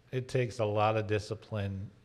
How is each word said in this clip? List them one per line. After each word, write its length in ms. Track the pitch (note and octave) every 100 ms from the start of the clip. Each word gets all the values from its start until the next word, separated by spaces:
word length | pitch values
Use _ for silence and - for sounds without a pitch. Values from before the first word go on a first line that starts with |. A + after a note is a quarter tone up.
| -
It 160 | C3 B2
takes 300 | C3 A#2+ -
a 60 |
lot 320 | G#2 G#2 G#2+ A2
of 80 | G2+
discipline 840 | G#2+ - G#2+ - G#2+ G2 G2 G#2 -